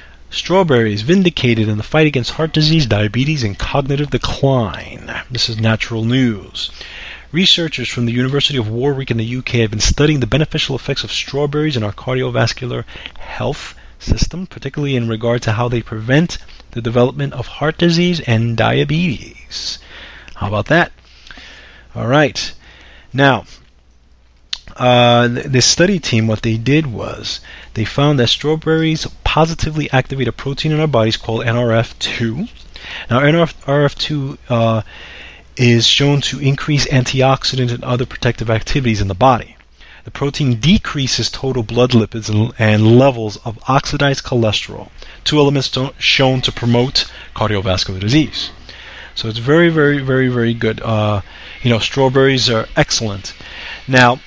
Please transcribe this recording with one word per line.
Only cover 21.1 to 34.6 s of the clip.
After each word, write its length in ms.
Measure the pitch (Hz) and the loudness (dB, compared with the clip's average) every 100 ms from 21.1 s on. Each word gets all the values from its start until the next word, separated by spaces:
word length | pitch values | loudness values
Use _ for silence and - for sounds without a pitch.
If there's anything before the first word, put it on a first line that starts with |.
| - - - - - - - - 113 | -20 -20 -20 -20 -20 -20 -20 -14 -6
All 100 | 113 | 2
right. 480 | 143 139 - - - - - - - - | 4 2 0 -10 -12 -20 -20 -20 -20 -6
Now, 340 | 127 139 113 - - - _ _ _ _ _ _ _ _ - - - | 2 4 4 -2 -20 -20 _ _ _ _ _ _ _ _ -14 -12 0
uh, 520 | 123 123 120 120 120 | 4 6 6 6 4
th-, 180 | 120 147 | 0 0
this 200 | 127 - | 2 2
study 340 | - 180 185 | 4 2 2
team, 280 | - 113 110 | 0 0 2
what 140 | 107 | 0
they 160 | 117 113 | -2 -2
did 300 | 117 151 147 | 2 2 0
was 540 | 95 78 - - - - - - - | -6 -10 -10 -10 -12 -14 -20 -10 -6
they 100 | 104 | -4
found 340 | - 147 143 | 2 2 4
that 80 | 117 | 2
strawberries 800 | - 147 156 160 160 160 160 - - | 0 -2 -2 0 0 0 -2 -6 -6
positively 680 | - 151 165 165 160 151 143 | -2 2 2 0 -4 -2 -2
activate 360 | 131 - 135 117 | -2 -2 -2 -4
a 40 | |
protein 400 | - 139 139 156 | -4 -6 -4 -2
in 80 | 151 | 0
our 80 | 156 | 2
bodies 300 | 123 110 - | 2 2 -2
called 280 | - 113 113 | -4 -4 -2
N 100 | 120 | 0
R 160 | 120 | 2
F 260 | 113 113 - | 2 0 -4
two. 480 | - - 113 120 233 - - - - - - | -8 -4 -4 -4 -8 -12 -20 -18 -16 -10 -2
Now, 100 | 120 | 2
N 140 | 143 165 | 4 4
R 500 | 165 - - 143 143 | 2 -2 -2 2 2
F 100 | - | 0
two, 420 | - 151 135 135 - | -4 -4 -6 -8 -2
uh, 320 | 117 | 0